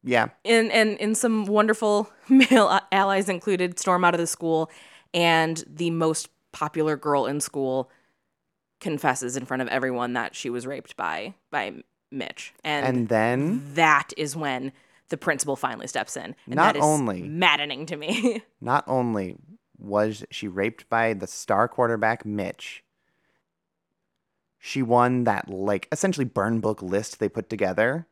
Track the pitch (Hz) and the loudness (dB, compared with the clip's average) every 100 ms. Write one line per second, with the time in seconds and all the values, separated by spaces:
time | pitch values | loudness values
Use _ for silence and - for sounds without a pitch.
0 | 135 120 117 - - 226 226 220 214 202 | 4 4 2 -2 2 4 4 2 2 0
1 | 208 220 240 220 196 208 214 214 214 208 | -2 0 0 0 0 2 2 2 2 0
2 | 214 _ - 262 247 254 202 190 - 190 | 0 _ 4 6 8 8 6 4 2 2
3 | 196 196 190 180 - 185 180 175 196 180 | 2 2 0 -2 -2 0 0 -2 0 4
4 | 180 170 170 - 165 160 156 - - - | 4 4 -2 -4 0 0 -2 -8 -20 -20
5 | _ 170 170 165 160 160 - 151 170 165 | _ 0 4 4 2 -2 -10 -6 -4 0
6 | 160 156 - _ _ - 151 160 156 147 | 0 -2 -8 _ _ -8 -6 -2 -2 0
7 | 151 143 127 147 - 147 131 131 127 _ | 0 0 0 -2 -6 -4 -2 -2 -4 _
8 | _ _ _ _ _ _ _ _ 196 147 | _ _ _ _ _ _ _ _ -6 -2
9 | 151 127 123 131 127 131 127 131 131 123 | 0 -2 -4 -8 -6 -4 -2 -2 -2 -2
10 | 120 123 107 - 135 120 123 139 - - | -4 -4 -6 -8 -8 -6 -8 -12 -14 -8
11 | 85 80 113 196 _ 143 101 - - _ | -6 -6 -10 -16 _ -6 -6 -10 -20 _
12 | _ 139 - - - _ 151 147 131 127 | _ -10 -10 -12 -18 _ -4 -2 0 0
13 | 113 113 110 127 147 233 143 143 160 143 | 0 2 2 0 -2 -4 -4 2 4 4
14 | 147 - 151 156 147 127 135 - _ _ | 2 -8 -8 -6 -4 -4 -6 -12 _ _
15 | _ 165 - 143 147 135 131 120 - - | _ -6 -4 -4 -2 -4 -4 -6 -6 -6
16 | - - 92 - - - 175 143 151 151 | -6 -8 -12 -16 -6 2 4 4 2 2
17 | 123 92 90 160 180 147 147 131 156 156 | 0 -4 -6 2 2 2 -2 -8 -8 -8
18 | 151 233 233 226 - _ 117 135 - 131 | -6 -2 -2 -2 -10 _ 0 0 0 -2
19 | 120 107 92 - 143 208 _ _ 98 104 | 0 -2 -4 -10 -20 -20 _ _ -2 0
20 | 107 104 - - 107 92 104 113 - 113 | 0 -2 -12 -12 -8 -4 -4 -4 -4 0
21 | 113 104 92 - - 98 120 - 120 113 | 0 -2 -8 -12 -2 2 2 2 0 2
22 | 110 113 107 104 92 - - - _ _ | 0 -2 -4 -4 -6 -8 -14 -18 _ _
23 | _ _ _ _ _ _ _ _ _ _ | _ _ _ _ _ _ _ _ _ _
24 | _ _ _ _ _ _ - 135 120 120 | _ _ _ _ _ _ -8 -4 2 4
25 | 123 127 117 98 - 95 98 101 - 156 | 6 4 2 0 -2 -4 -2 -2 -2 -2
26 | 190 180 127 - 101 113 107 107 92 98 | -2 0 -2 0 0 0 -2 -4 -2 -2
27 | 110 - 104 - - 107 95 92 117 156 | -4 -4 -4 -4 -8 -2 -2 2 0 0
28 | 165 | -8